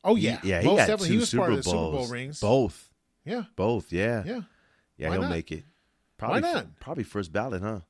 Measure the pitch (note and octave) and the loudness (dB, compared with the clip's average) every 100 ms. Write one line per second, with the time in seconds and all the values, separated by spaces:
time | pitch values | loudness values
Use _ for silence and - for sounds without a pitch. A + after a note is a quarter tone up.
0 | G3 A3+ A2+ A2+ F#2+ F2 B2 G3 G#2 G#3+ | 4 4 2 0 0 2 4 6 4 2
1 | F#3 A#2 A#3+ A#2 - C#3 F#2 E2+ D#2+ C3 | 2 2 2 2 2 0 0 0 0 -2
2 | A#2+ A#2+ C3 D#3 G#2 C3+ G#2+ - - _ | -4 -6 -10 -2 2 4 2 -4 -20 _
3 | _ _ - A#3+ - - G2+ A#2 - F2 | _ _ -8 -6 -6 -2 0 0 -4 -2
4 | G#2+ A#2 G2 B3 F#3 _ _ _ _ _ | 0 -2 -4 -8 -10 _ _ _ _ _
5 | D2+ F#2 F#2 E2+ - D#2 - _ _ _ | -2 -2 -2 -4 -6 -12 -12 _ _ _
6 | _ - A2+ A#3 E4 D#4+ E2+ D#2 - E3 | _ -8 -2 0 0 -2 -6 -16 -10 -8
7 | G#2 G#2 F2 F2 B2+ F#2+ G2+ G#2+ | -6 -6 -4 -4 -4 -4 -6 -8